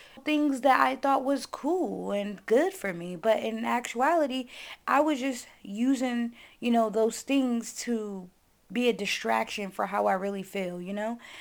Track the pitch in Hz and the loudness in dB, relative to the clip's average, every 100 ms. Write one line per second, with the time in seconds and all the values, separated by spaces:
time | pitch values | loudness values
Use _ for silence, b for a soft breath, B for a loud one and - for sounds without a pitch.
0 | B B 302 302 294 262 269 254 254 269 | B B 0 2 2 4 6 6 4 2
1 | 277 269 262 269 - - 277 359 240 185 | 2 2 2 -2 -2 -6 -2 0 0 -4
2 | 185 202 202 185 - 233 370 - 196 170 | -4 -4 -4 -6 2 4 4 -2 -6 -6
3 | 175 175 220 214 226 220 233 240 240 233 | -8 -2 2 2 0 -4 -2 -2 -2 0
4 | 269 339 277 262 247 B B B - 269 | 2 4 2 -2 -8 B B B 2 2
5 | 311 269 269 240 - - 196 202 254 262 | 4 0 -2 -4 -10 -16 -10 -2 0 2
6 | 254 240 233 - B B 240 233 220 214 | 0 -2 -4 -8 B B 2 2 4 2
7 | 226 - - 277 254 233 233 - 240 226 | 0 0 0 0 2 -2 -4 -8 -4 -4
8 | 208 190 180 _ _ _ - 214 240 196 | -4 -8 -12 _ _ _ -8 0 0 0
9 | 196 - 226 220 220 - 196 208 202 202 | -2 -2 0 0 0 -6 -6 -4 -2 0
10 | 208 190 196 196 190 202 180 180 180 202 | 2 0 -2 -6 -6 -6 -6 -6 -8 -6
11 | 220 233 B B | -6 -8 B B